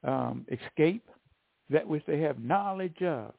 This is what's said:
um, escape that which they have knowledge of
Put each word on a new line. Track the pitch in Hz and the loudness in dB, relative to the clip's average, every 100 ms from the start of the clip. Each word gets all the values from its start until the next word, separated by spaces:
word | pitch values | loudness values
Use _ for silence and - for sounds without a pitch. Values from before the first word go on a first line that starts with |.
um, | 135 131 123 127 117 | 0 0 0 -4 -6
escape | 127 - - 156 208 - - _ _ _ _ _ | -8 -8 4 4 4 -8 -20 _ _ _ _ _
that | 143 - | 0 2
which | 151 156 | -4 0
they | 147 | 0
have | 156 131 | 0 -2
knowledge | 117 190 202 190 185 165 | 0 0 0 -2 -4 -2
of | 180 143 104 | -2 -2 -6